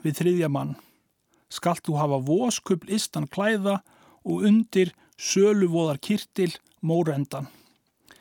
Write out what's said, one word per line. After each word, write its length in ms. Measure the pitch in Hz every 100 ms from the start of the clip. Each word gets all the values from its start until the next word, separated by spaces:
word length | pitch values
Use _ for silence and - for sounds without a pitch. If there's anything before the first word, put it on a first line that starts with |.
við 140 | 160 151
þriðja 260 | 170 175 156
mann. 280 | 139 143 143 _ _ _ _ _ _ _
Skalt 320 | - 175 170
þú 140 | - 147
hafa 180 | 151 139
voskufl 640 | 131 175 247 - - 180 -
ystan 400 | 214 - 156 147
klæða 540 | - 208 220 196 196 - _ - _
og 220 | 185 170 208
undir 460 | 220 220 190 180 - _ _
söluvoðar 800 | - 185 202 208 180 165 160 139
kyrtil 560 | - 208 - - 175 - _ _
mórendan. 680 | 160 165 165 139 139 139 143 - _ _ _ _ _ -